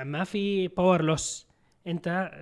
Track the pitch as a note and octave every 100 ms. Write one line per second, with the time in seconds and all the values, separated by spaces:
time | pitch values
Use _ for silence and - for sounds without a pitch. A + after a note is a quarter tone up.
0 | C3+ D3 F#3 G#3 G3+ G3 F3+ - F#3 F3
1 | D#3+ D#3+ - - - _ _ _ F3 E3+
2 | E3+ F3+ F#3 C#3+